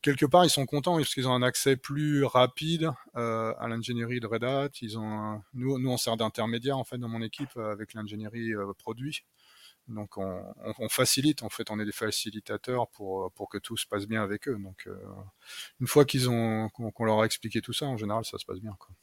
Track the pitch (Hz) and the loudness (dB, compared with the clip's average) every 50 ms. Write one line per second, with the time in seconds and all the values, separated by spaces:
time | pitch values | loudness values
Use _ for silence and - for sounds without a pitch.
0 | - 147 139 131 156 139 - 180 180 156 - 143 139 - - 147 127 180 175 160 | 4 2 4 4 4 8 10 10 10 10 6 4 0 0 0 0 2 2 2 2
1 | 143 - - - 127 131 127 123 123 127 123 - - 139 135 131 - - 143 147 | 2 0 0 0 2 2 4 4 4 2 2 4 4 4 4 4 0 -6 -4 -2
2 | 151 151 147 143 139 120 - 127 127 127 - - 156 160 170 165 160 160 127 - | 0 2 4 4 2 4 6 6 6 6 4 -4 -2 -2 0 0 0 -2 -2 -4
3 | - - _ 120 117 117 113 113 113 110 113 - - 117 113 117 113 - 120 117 | -12 -10 _ -4 -2 0 0 0 -2 -2 -4 -4 -4 -4 -4 -4 -4 -4 -4 -4
4 | 117 117 123 123 113 104 113 113 117 123 135 139 139 143 - - 123 110 107 113 | -2 -2 -4 -2 0 0 0 2 2 2 2 2 0 -2 -4 -8 -10 -8 -6 -6
5 | 107 110 107 107 107 107 107 107 101 _ - 123 123 135 139 131 127 135 127 123 | -6 -4 -4 -4 -4 -4 -6 -8 -10 _ -8 -4 -2 0 0 2 2 0 2 2
6 | - 120 113 110 117 110 - - 113 110 117 117 117 139 139 135 120 - - 123 | 2 0 2 2 0 -2 0 -2 -2 0 -2 -2 -2 -2 -2 -2 -4 -6 -8 -8
7 | 123 113 113 113 113 107 - - 143 127 - 120 110 107 104 101 107 - - 113 | -6 -6 -6 -6 -6 -6 -6 -8 -10 -8 -6 -6 -4 -4 -4 -6 -8 -10 -10 -10
8 | 107 101 107 104 110 110 110 117 117 113 110 104 101 98 98 _ - - 113 117 | -10 -8 -8 -8 -10 -8 -8 -6 -4 -4 -2 -2 -4 -4 -6 _ -8 -10 -8 -6
9 | 131 147 156 - _ _ _ _ _ _ - - - - _ _ _ - 110 107 | -6 -8 -8 -8 _ _ _ _ _ _ -20 -20 -20 -20 _ _ _ -12 -10 -10
10 | 104 98 - 104 95 95 92 95 95 95 101 - 104 107 110 - 113 107 - - | -10 -10 -8 -6 -6 -4 -6 -8 -10 -14 -16 -12 -10 -10 -8 -6 -6 -4 0 2
11 | 127 120 - - 135 156 147 - 117 104 - - 113 - 107 107 107 104 98 - | 2 2 2 4 2 2 2 2 -4 -10 -8 -8 -8 -6 -4 -4 -4 -4 -4 -4
12 | 113 107 104 - - 113 101 107 - - 107 104 - - 127 123 117 - _ - | -4 -2 -2 -2 -4 -6 -8 -10 -8 -8 -8 -6 -4 -4 -2 -2 -2 -4 _ -14
13 | 104 95 95 95 95 92 _ - 104 - - 101 - - 117 110 - _ - 104 | -10 -8 -6 -6 -6 -8 _ -10 -12 -8 -8 -10 -8 -6 -6 -6 -6 _ -4 -6
14 | 101 101 113 110 107 98 104 107 - 147 127 104 98 95 95 - - 95 95 95 | -4 -2 -2 -2 -2 -2 -4 -6 -4 -6 -6 -6 -6 -12 -14 -16 -14 -14 -14 -14
15 | 98 98 98 98 98 98 _ _ _ - - - - - _ _ 127 123 - 147 | -14 -14 -14 -16 -16 -18 _ _ _ -18 -14 -14 -14 -16 _ _ -4 4 8 8
16 | 143 139 - 131 127 127 120 117 117 113 110 110 110 107 _ - 117 107 - - | 8 8 6 0 2 2 2 2 2 2 0 0 -2 -4 _ -6 -8 -8 -4 0
17 | 113 110 110 107 110 110 - - - 113 - 113 - - 113 - 151 139 131 107 | 2 4 4 4 4 4 2 -4 -6 -4 -4 -4 -4 -2 -6 -4 -2 -2 -4 -4
18 | 110 101 104 113 110 - - - - - 92 92 107 110 95 - - _ 92 _ | -2 -2 -2 -2 -2 -4 -10 -10 -10 -8 -10 -8 -8 -10 -12 -12 -18 _ -20 _